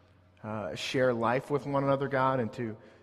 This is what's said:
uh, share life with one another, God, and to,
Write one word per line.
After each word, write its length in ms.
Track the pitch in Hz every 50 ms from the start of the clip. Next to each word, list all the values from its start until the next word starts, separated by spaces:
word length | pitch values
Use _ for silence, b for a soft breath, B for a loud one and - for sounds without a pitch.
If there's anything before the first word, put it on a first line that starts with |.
| B B B B B _ _ - -
uh, 320 | 107 107 110 101 - -
share 380 | 123 - - - 139 127 127 120
life 360 | 113 113 110 120 139 139 -
with 160 | 147 139 120
one 200 | 143 139 139 139
another, 240 | 139 139 135 139 135
God, 320 | 135 135 131 131 135 131
and 100 | 117 107
to, 240 | - - 123 110 107 - B B B B